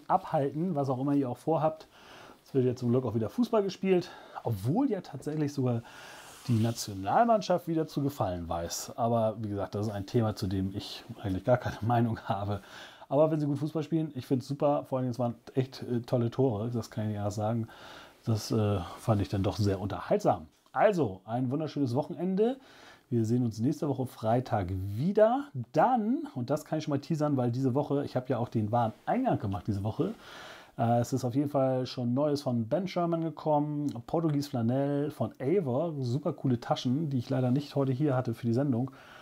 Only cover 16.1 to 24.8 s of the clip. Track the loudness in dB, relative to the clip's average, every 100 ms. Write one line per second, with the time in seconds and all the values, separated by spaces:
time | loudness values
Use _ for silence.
16.1 | 0 2 2 2 2 -2 -4 -4 -4 -4
17.1 | -2 -2 -2 -2 -2 -4 -10 -18 -18 -20
18.1 | -8 -2 -2 0 0 2 2 -2 -4 0
19.1 | 2 2 0 0 2 0 0 -2 -6 0
20.1 | 2 2 0 -2 _ _ 2 4 4 0
21.1 | -2 -4 -2 0 0 -2 -2 0 0 -2
22.1 | -4 -2 2 2 0 -8 -20 -20 -20 -4
23.1 | 0 2 2 2 0 0 0 -2 -2 -4
24.1 | -4 0 2 2 0 0 -2